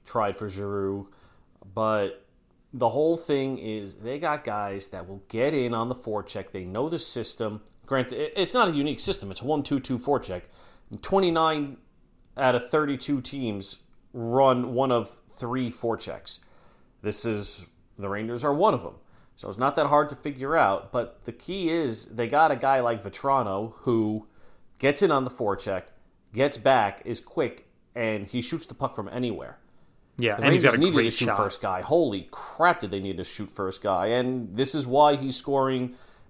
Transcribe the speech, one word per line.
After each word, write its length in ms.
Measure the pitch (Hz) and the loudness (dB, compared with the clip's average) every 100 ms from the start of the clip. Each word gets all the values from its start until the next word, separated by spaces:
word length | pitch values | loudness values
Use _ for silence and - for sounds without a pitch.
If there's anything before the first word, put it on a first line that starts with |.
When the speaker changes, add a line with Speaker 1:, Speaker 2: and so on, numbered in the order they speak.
| - | -6
Speaker 1:
tried 300 | 120 104 95 | -2 -2 -2
for 140 | 107 | -8
Giroux. 580 | 95 101 101 98 98 101 - - _ _ _ 98 | -8 -6 -4 -2 -4 -8 -18 -20 _ _ _ -12
But 520 | 98 110 107 101 - _ _ _ _ _ | -2 2 2 0 -4 _ _ _ _ _
the 160 | 127 117 | 0 0
whole 260 | 120 156 165 | 4 2 2
thing 420 | - 143 135 131 | 0 0 0 -4
is 380 | 110 107 101 - | -6 -8 -8 -12
they 240 | 110 143 | -10 -4
got 240 | 160 147 | -4 -4
guys 460 | - 104 101 98 - | -4 -4 -4 -6 -8
that 180 | 92 87 | -10 -12
will 160 | 98 - | -14 -8
get 240 | 110 135 | 0 2
in 200 | 156 120 | 2 0
on 140 | 117 117 | 0 -2
the 80 | 123 | -4
forecheck. 560 | - 107 98 104 92 | -6 -6 -6 -10 -10
They 140 | 98 90 | -10 -6
know 240 | 101 147 | -4 -4
the 100 | 170 | -2
system. 600 | - - - - 110 104 - - - | -4 -4 -4 -4 -6 -6 -12 -20 -4
Granted, 320 | 135 127 123 | -2 -2 -4
it, 160 | 151 - | -4 -2
it's 160 | 175 | 0
not 160 | 254 208 | 2 2
a 20 | |
unique 300 | 151 143 139 | 2 0 -2
system. 300 | - - 98 | -2 -4 -6
It's 100 | 95 | -6
a 40 | 123 | -2
one 180 | 151 | -2
two 180 | 135 143 | 0 -2
two 160 | 127 123 | -2 -4
forecheck. 460 | 127 139 - 90 - - - - _ - | 0 0 -2 -8 -10 -20 -20 -20 _ -14
Twenty-nine 720 | - 196 185 165 160 151 143 135 _ _ _ _ _ - | 0 2 4 4 2 2 -4 -10 _ _ _ _ _ 0
out 180 | 131 123 | 2 2
of 140 | 120 | 2
thirty-two 500 | 156 151 135 - 143 | 2 2 -2 -2 -2
teams 600 | 123 139 123 101 95 - _ - _ | -2 -4 -4 -4 -6 -10 _ -20 _
run 600 | 123 117 123 135 127 123 | -8 0 6 6 6 2
one 180 | 123 135 | 0 2
of 280 | 120 110 - _ - | 2 0 -10 _ -10
three 340 | 120 127 123 | -6 -4 -4
forechecks. 680 | - 117 110 - 64 - - - - - _ _ _ | -4 -4 -4 -6 -10 -10 -10 -12 -20 -20 _ _ _
This 240 | 104 104 117 | -4 -2 0
is, 400 | 107 101 - 90 _ _ - | -2 -4 -8 -12 _ _ -10
the 100 | 101 | -6
Rangers 380 | 101 113 120 147 | -6 -4 -2 0
are 80 | |
one 200 | 143 208 | 4 4
of 100 | 139 | 2
them. 140 | 73 - - - - - | -4 -14 -20 -20 -20 -14
So 140 | 98 | -12
it's 80 | 98 | 0
not 180 | 131 143 | 0 2
that 120 | 143 | 4
hard 200 | 147 147 | 4 2
to 60 | 147 | -4
figure 400 | 151 131 135 160 | -10 -6 0 4
out, 380 | 120 98 - | 4 2 -2
but 320 | 127 113 - - | -4 -4 -8 -14
the 60 | |
key 380 | 117 - 190 170 | -12 -8 -4 0
is 360 | 165 143 113 - | 0 0 -4 -6
they 220 | 113 117 | -4 0
got 240 | 143 160 | 4 4
a 40 | 131 | 4
guy 240 | 135 135 | 2 2
like 240 | 120 113 | 2 -2
Vatrano 680 | 101 - 139 135 110 95 110 - | -6 -4 0 2 2 -2 -4 -4
who 480 | - 117 107 107 - - - - - - | 0 2 2 -2 -8 -18 -20 -20 -20 0
gets 240 | 135 143 | 0 4
in 80 | 196 | 4
on 160 | 143 127 | 4 0
the 60 | |
forecheck, 540 | - 107 98 - 95 - - - _ _ | -2 -2 -2 -4 -6 -6 -18 -20 _ _
gets 260 | 110 143 139 | 0 0 2
back, 440 | 139 131 104 95 | 4 4 4 -2
is 160 | - 113 | -8 -8
quick, 480 | - - 131 - - _ _ - | -6 -4 -4 -4 -18 _ _ -4
and 320 | 113 107 98 | -2 -2 -4
he 140 | 123 | -6
shoots 260 | 120 165 - | -4 -6 -8
the 80 | - | -6
puck 200 | 135 - | -6 -6
from 140 | 98 | -8
anywhere. 460 | 120 123 98 64 - _ - - _ _ - | -4 -4 -4 -10 -16 _ -20 -20 _ _ -2
Speaker 2:
Yeah, 180 | 117 104 | 0 2
Speaker 1:
The 80 | |
Speaker 2:
and 100 | 139 | 4
he's 100 | 139 | 6
Speaker 1:
Rangers 80 | 135 | 6
Speaker 2:
got 40 | 117 | 6
a 20 | |
Speaker 1:
needed 160 | 175 | 4
Speaker 2:
great 100 | 151 113 | 4 2
Speaker 1:
to 60 | |
shoot 140 | - 117 | 2 0
Speaker 2:
shot. 120 | 104 | 2
Speaker 1:
first 220 | 101 - | 0 -2
guy. 220 | 104 92 | -4 -4
Holy 460 | 90 160 151 101 - | 2 2 2 0 -8
crap, 520 | - - - 170 170 | -14 -14 2 2 2
did 100 | 98 | -2
they 80 | 98 | -4
need 180 | 95 87 | -4 -6
to 60 | |
shoot 260 | 90 - 101 | -8 -8 -10
first 320 | - 95 - | -6 -6 -2
guy? 260 | 104 92 98 | 0 2 2
And 480 | 120 127 127 117 101 | 2 0 -2 -4 -2
this 200 | 135 156 | 0 0
is 100 | 131 | 2
why 300 | 135 147 147 | 6 6 6
he's 200 | 135 127 | 0 -4
scoring 600 | - 139 131 131 127 123 - - - | 0 2 2 0 -2 -8 -20 -20 -10